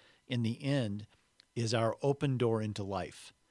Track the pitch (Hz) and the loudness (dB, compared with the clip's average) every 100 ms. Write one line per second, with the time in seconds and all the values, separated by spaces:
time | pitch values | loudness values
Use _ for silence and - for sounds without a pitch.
0 | - _ - 120 113 120 139 139 110 104 | -20 _ -4 0 0 0 0 0 0 -4
1 | 104 _ _ _ _ 117 113 117 113 - | -10 _ _ _ _ -4 0 2 2 2
2 | 139 143 143 123 120 113 107 104 98 95 | 0 2 0 2 4 2 0 -4 -4 -4
3 | - - - - _ | -4 -10 -20 -20 _